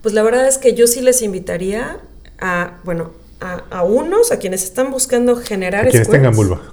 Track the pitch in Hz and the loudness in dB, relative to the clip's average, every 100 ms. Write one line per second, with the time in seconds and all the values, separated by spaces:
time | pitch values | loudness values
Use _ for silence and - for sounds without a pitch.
0 | 220 214 214 247 269 269 247 233 233 240 | 0 2 2 2 0 2 0 4 2 4
1 | 254 247 214 185 180 175 185 208 285 339 | 0 0 -2 -6 -8 -6 -6 -6 -8 -12
2 | - - - - 185 175 175 - 175 165 | -18 -20 -20 -10 -6 -4 -6 -8 -8 -8
3 | 165 - - - 180 180 - 185 180 240 | -8 -14 -20 -16 -12 -12 -12 -4 0 0
4 | 311 403 466 - 185 185 - - 269 269 | 0 0 2 0 -4 -6 -6 -4 -4 -2
5 | - 240 247 240 - 202 185 202 247 117 | -2 0 2 0 -2 -6 -2 0 4 4
6 | 110 143 131 110 98 90 - | 4 4 4 4 2 -2 -8